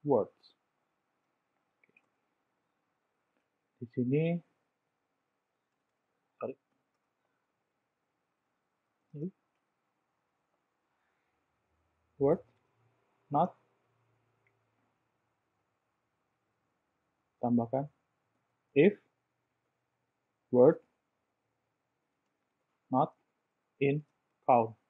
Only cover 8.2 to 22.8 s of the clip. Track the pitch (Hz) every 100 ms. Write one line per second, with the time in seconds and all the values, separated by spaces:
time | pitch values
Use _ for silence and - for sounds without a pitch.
8.2 | _ _ _ _ _ _ _ _ _ 147
9.2 | 175 _ _ _ _ _ _ _ _ _
10.2 | _ _ _ _ _ _ _ _ _ _
11.2 | _ _ _ _ _ _ _ _ _ _
12.2 | 139 165 - _ _ _ _ _ _ _
13.2 | _ 143 180 - _ _ _ _ _ _
14.2 | _ _ _ _ _ _ _ _ _ _
15.2 | _ _ _ _ _ _ _ _ _ _
16.2 | _ _ _ _ _ _ _ _ _ _
17.2 | _ _ 120 120 117 131 147 _ _ _
18.2 | _ _ _ _ _ 139 180 - _ _
19.2 | _ _ _ _ _ _ _ _ _ _
20.2 | _ _ _ 123 131 165 _ _ _ _
21.2 | _ _ _ _ _ _ _ _ _ _
22.2 | _ _ _ _ _ _